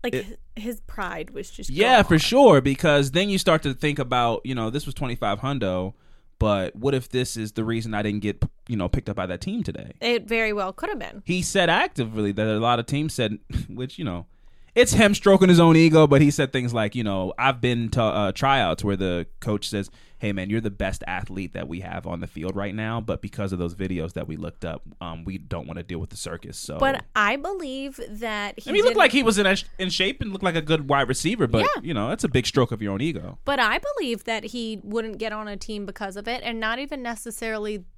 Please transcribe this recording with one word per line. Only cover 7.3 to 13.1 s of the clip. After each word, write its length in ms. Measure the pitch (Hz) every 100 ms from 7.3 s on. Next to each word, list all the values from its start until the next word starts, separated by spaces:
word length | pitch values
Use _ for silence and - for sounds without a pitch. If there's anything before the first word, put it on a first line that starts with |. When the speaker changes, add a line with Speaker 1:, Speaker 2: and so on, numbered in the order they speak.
| 113
Speaker 2:
is 160 | 107
the 100 | -
reason 300 | 110 113 113
I 80 | 104
didn't 200 | 107 104
get, 220 | 101 - - _ -
you 80 | 113
know, 140 | 87
picked 180 | - -
up 60 | 101
by 100 | 90
that 120 | 87
team 240 | - 226
today? 300 | - - - -
Speaker 1:
It 260 | 233 240 214
very 240 | 226 220
well 220 | 208 190
could 160 | 190 359
have 100 | 349
been. 220 | 120 - -
Speaker 2:
He 160 | 180
said 280 | 170 196 175
actively 600 | 180 349 - 113 110 104
that 140 | 101 107
a 120 | 107
lot 200 | 117 120
of 60 | 117
teams 280 | 143 156